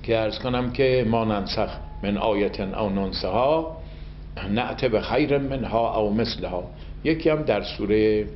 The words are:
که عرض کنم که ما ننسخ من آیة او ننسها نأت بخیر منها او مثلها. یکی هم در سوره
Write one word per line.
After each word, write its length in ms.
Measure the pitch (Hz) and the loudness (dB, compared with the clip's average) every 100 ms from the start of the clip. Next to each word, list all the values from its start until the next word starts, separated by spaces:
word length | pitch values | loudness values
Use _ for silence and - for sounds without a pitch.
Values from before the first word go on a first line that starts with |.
که 140 | - 113 | 0 0
عرض 220 | 110 - | 0 -2
کنم 320 | 131 123 123 | -2 -2 -2
که 340 | 120 135 127 113 | 2 4 4 4
ما 160 | 113 110 | 2 2
ننسخ 440 | 104 95 - 98 - - - | 0 -2 -2 -2 -2 -10 -6
من 140 | 98 101 | -2 0
آیة 640 | 113 101 101 - 98 98 | 2 2 0 0 -4 -2
او 100 | 107 | -2
ننسها 880 | 98 98 87 95 101 131 160 160 - - - - - - - 98 | 0 -2 -2 -2 2 2 2 -2 -8 -12 -12 -14 -12 -12 -10 -2
نأت 360 | 104 123 - 131 | -2 -2 0 2
بخیر 520 | 107 95 117 147 139 | 2 2 0 4 2
منها 640 | 139 135 101 113 117 110 | 0 -4 -2 0 2 2
او 140 | 104 | 2
مثلها. 500 | 104 113 - 90 87 92 - - - | 2 0 -2 -4 -6 -6 -12 -14 -4
یکی 260 | 139 156 160 | 0 2 2
هم 120 | 151 | 2
در 200 | 147 104 | 2 0
سوره 640 | - - 101 107 107 107 104 | 0 -4 2 4 4 4 0